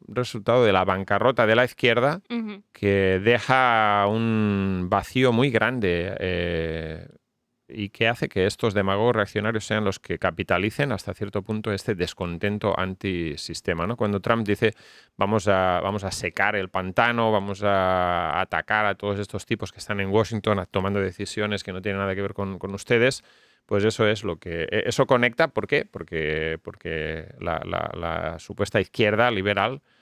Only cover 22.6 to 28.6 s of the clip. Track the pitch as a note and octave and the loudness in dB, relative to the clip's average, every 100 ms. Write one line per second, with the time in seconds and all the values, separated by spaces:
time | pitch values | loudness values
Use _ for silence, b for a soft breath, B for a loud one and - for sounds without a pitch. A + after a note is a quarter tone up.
22.6 | G2 G2 - A#2 B2 - - b b b | -8 -6 0 2 4 0 -8 b b b
23.6 | b G#2 G#2+ - G#2+ A2 G2 E2 F2+ E2+ | b 2 2 2 2 0 -4 -6 -6 -6
24.6 | D#2+ G#2+ - B2+ C3 B2 A#2+ - D#3+ G#2+ | -2 -2 0 2 4 4 2 2 0 -2
25.6 | G2+ D3 - - D#2+ E2 D#2 D#2 D#2+ D#2+ | -2 -2 -2 -10 -8 -4 -2 -2 -2 -6
26.6 | - - E2+ E2 D#2 D#2+ E2 - F2 D#2+ | -10 -12 -8 -6 -6 -8 -12 -10 -6 -4
27.6 | F#2 F2+ D#2 E2+ E2 E2+ E2 E2+ - G2+ | -4 -4 -4 -6 -6 -4 -6 -8 -10 -6